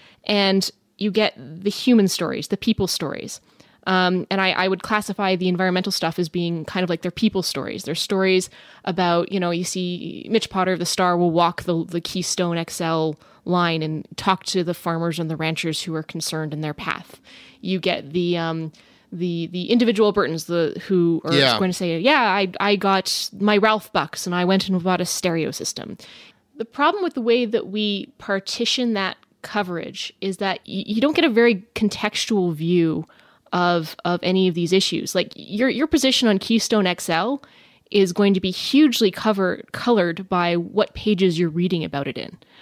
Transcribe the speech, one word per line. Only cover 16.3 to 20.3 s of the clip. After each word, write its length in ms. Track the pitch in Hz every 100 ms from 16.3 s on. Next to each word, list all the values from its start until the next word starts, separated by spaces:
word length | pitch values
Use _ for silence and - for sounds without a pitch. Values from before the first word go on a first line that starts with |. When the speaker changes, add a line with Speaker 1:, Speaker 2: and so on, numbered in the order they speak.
| 160 156
Speaker 1:
in 80 | 151
their 140 | 156
path. 460 | 147 - - - - - - - _
You 200 | 185 185
get 320 | 180 175 139
the, 260 | 170 175 170
um, 320 | 165 160 160 - _ _ -
the, 380 | 170 180 170 165
the 200 | 180 180
individual 420 | 233 233 208 208
Albertans, 340 | 202 147